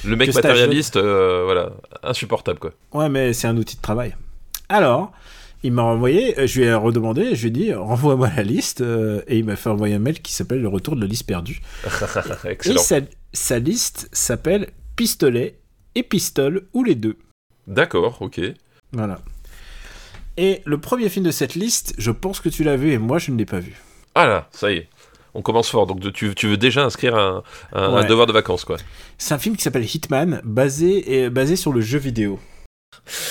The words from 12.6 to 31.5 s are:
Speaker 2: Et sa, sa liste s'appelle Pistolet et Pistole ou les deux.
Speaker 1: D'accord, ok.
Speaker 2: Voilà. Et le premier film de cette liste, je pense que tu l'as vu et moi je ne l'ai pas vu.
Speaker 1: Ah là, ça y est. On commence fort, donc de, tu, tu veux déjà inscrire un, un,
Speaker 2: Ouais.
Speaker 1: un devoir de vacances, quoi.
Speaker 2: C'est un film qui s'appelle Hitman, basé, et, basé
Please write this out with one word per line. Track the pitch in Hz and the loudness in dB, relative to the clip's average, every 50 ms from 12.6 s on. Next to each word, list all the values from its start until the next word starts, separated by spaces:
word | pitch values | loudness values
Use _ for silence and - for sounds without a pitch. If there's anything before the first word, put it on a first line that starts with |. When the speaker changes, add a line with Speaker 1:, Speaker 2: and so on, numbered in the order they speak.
| - 180 254 | 0 2 2
Speaker 2:
Et | 262 | 2
sa, | - - 170 143 139 - - - - - - | 4 2 2 0 0 -4 -12 -20 -18 -12 -10
sa | - - - 131 117 | -6 -4 -2 -2 0
liste | 120 156 220 240 - - - - - - - | 0 0 -2 -2 -2 -4 -6 -10 -14 -8 -4
s'appelle | - - - 123 - - 156 190 208 196 - - - - - - | -4 -2 -2 -2 -2 0 0 0 0 0 -4 -12 -18 -16 -10 -4
Pistolet | - 233 214 - - 170 135 120 117 135 - - _ _ _ _ _ _ _ - | -2 -2 -2 0 2 2 2 2 2 -2 -4 -8 _ _ _ _ _ _ _ -6
et | 240 247 | -6 -2
Pistole | - - 180 - - - 147 135 143 170 190 185 - - | 0 0 -2 -2 -2 -2 0 0 0 0 -4 -6 -4 -2
ou | 240 262 | 0 2
les | 233 151 | 2 0
deux. | 113 104 110 107 _ - _ _ _ _ _ _ _ - | 0 0 -4 -4 _ -14 _ _ _ _ _ _ _ -12
Speaker 1:
D'accord, | - 98 123 160 - - 90 87 117 120 - | -4 0 0 0 2 2 2 2 2 -2 -4
ok. | 95 - - - 87 110 175 - _ _ _ _ _ - - | -10 -8 -6 -6 -6 -6 -8 -12 _ _ _ _ _ -10 -6
Speaker 2:
Voilà. | 117 110 101 92 - - - - - - - - - - - - - - - - - - - - - - - - | -6 -4 -4 -6 -8 -12 -16 -16 -16 -18 -20 -20 -20 -20 -20 -18 -18 -18 -20 -20 -20 -20 -20 -20 -18 -16 -10 -4
Et | - 180 190 190 - - | 0 0 0 0 0 -2
le | 151 147 | -4 -4
premier | 143 - - 254 247 226 196 | -4 -2 -2 -2 0 0 0
film | - 202 185 | 0 0 0
de | 170 | 0
cette | 147 - 143 - - | 0 0 -2 -4 -2
liste, | 165 208 233 - - - - - | -4 -2 -2 -2 -2 -4 -6 -6
je | - 107 117 | -4 -2 -2
pense | 113 - - 190 196 - | -2 -2 -4 -6 -6 -4
que | - | -4
tu | 165 - - 151 | -4 -2 0 0
l'as | 151 139 | 0 2
vu | 127 139 156 143 | 2 2 2 2
et | |
moi | 110 110 113 139 170 | 2 0 0 0 -2
je | 170 - | -2 -2
ne | 127 | -2
l'ai | 113 104 | -2 -2
pas | - - 90 | -2 -4 -8
vu. | 87 - - - - - - - - _ - | -8 -10 -16 -20 -20 -20 -20 -20 -10 _ 4
Speaker 1:
Ah | 165 170 | 4 6
là, | 127 104 87 73 _ | 6 4 2 0 _
ça | - - - 104 | -8 -2 0 0
y | 98 | 0
est. | 82 78 - _ _ - _ _ _ _ _ - | -2 -4 -10 _ _ -20 _ _ _ _ _ -12
On | 101 | -6
commence | 101 - 110 117 113 - | -2 0 2 2 2 2
fort, | - 113 101 | 2 2 2
donc | 90 95 92 | 2 0 -4
de, | 95 101 | -6 -6
tu, | 98 - 113 104 98 | -6 -4 -4 -4 -2
tu | - - | 0 0
veux | 107 104 | 2 2
déjà | 101 113 131 113 139 143 | 4 4 4 4 4 0
inscrire | 120 - - - 123 117 | 0 0 0 0 2 4
un, | 107 101 95 92 98 - - - - - - - | 4 2 2 0 -4 -8 -14 -20 -20 -14 -8 -4
un, | 95 95 98 98 | 0 0 2 4
Speaker 2:
Ouais. | 101 | 4
Speaker 1:
un | 104 | 4
devoir | 104 110 113 120 | 4 6 6 6
de | 117 110 | 6 4
vacances, | 110 104 - 90 90 - | 2 2 2 -2 -4 -4
quoi. | - - 85 - - - - - - - - | -6 -8 -8 -8 -14 -18 -20 -20 -20 -14 -10
Speaker 2:
C'est | - - 156 | -6 -4 -4
un | |
film | 135 - 214 226 | -2 -2 -2 -2
qui | - - | -2 -2
s'appelle | 165 135 131 113 | -2 0 -2 -2
Hitman, | 107 - 160 - - 139 131 160 180 147 - - | -2 -6 -8 -4 -2 0 0 2 0 -2 -4 -4
basé, | 113 107 123 139 139 135 147 165 180 196 196 - - 135 131 127 | -2 2 2 2 2 2 2 2 2 2 2 0 0 2 2 2
et, | 127 | 2
basé | 123 131 135 143 | 2 2 2 2